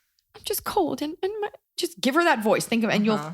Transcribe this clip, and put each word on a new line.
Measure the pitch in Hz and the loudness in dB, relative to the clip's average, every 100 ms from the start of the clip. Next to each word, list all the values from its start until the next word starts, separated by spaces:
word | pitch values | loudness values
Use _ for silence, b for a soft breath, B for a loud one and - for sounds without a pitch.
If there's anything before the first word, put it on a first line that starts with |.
| _ _ _ - | _ _ _ -14
I'm | |
just | - 403 | -8 -6
cold | - - 302 262 | -4 0 0 0
and, | 294 311 | -6 -4
and | 381 427 | -6 -4
my, | 415 - _ - | -8 -8 _ -8
just | 349 - | -8 -2
give | 240 285 | 0 2
her | |
that | 349 254 | 4 2
voice. | 214 190 - | 4 2 2
Think | 233 | 0
of, | 220 | 2
and | 202 208 | 2 2
you'll, | 214 151 | 0 -2